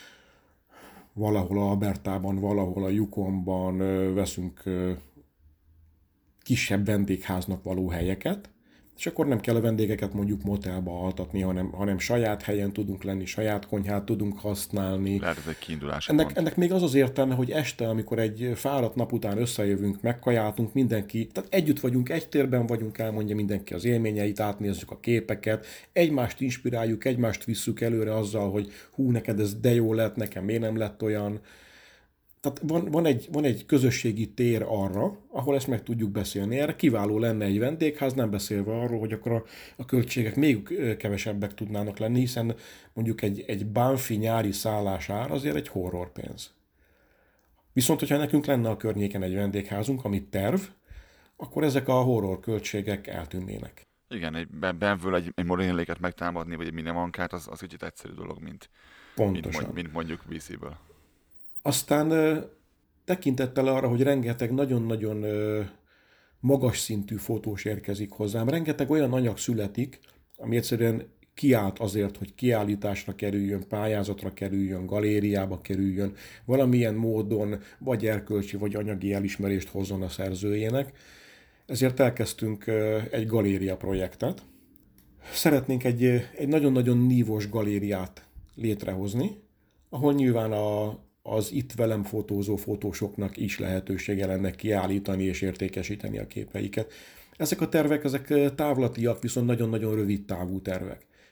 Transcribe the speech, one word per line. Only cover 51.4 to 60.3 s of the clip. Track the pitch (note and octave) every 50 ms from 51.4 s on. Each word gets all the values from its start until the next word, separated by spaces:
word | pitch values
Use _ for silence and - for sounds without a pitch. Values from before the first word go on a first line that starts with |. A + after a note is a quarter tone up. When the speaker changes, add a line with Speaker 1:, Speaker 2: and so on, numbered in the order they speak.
| - - - D3 D3+
Speaker 1:
ezek | D3+ C3 - B2+ C3
a | C3 B2+
horror | B2+ B2+ B2 A2 G2+ F#2+ F#2 F2+
költségek | - - A2 G#2 G#2 - - G#2 F#2+ G#2+ G2+ G2 - -
eltűnnének. | G2 F2+ E2 D#2 - F#2 F#2 F#2+ G2+ G#2+ - - - - - _ _ _ _ -
Speaker 2:
Igen, | - G#2+ E2+ D#2+ D#2
egy, | E2 E2+ -
ben-, | - D#2+ D#2 F#2 F2+ E2
benvől | G2 G2+ G2+ F#2 E2+ F#2 F#2
egy, | F2 E2 F2 -
egy | - F2+
Morénléket | E2+ F2+ F2+ F#2+ F#2 F2+ E2+ E2+ - F2+ F2+
megtámadni, | F2+ F2+ F2 - F2 F2 F2 E2+ E2 E2+ E2+
vagy | D#2+ E2+ E2
egy | D#2+
Minemankát, | E2 D#2+ E2 E2+ F2 F2 F2 E2 - F2+ E2+ -
az, | F2+ D#2+ -
az | - -
kicsit | - F2 E2 D2+ -
egyszerű | - - - - - -
dolog, | - - E2+ E2 E2
mint, | E2 D#2 D#2 - - - _ _ - - - - - - -
mint | - A2 G2+
Speaker 1:
Pontosan. | F#2+ F2 D#2 - - -
Speaker 2:
mond-, | - - D#2+
mint | E2+ F2 D#2+ D2+
mondjuk | E2 E2 E2 D#2+ F2 -
B | -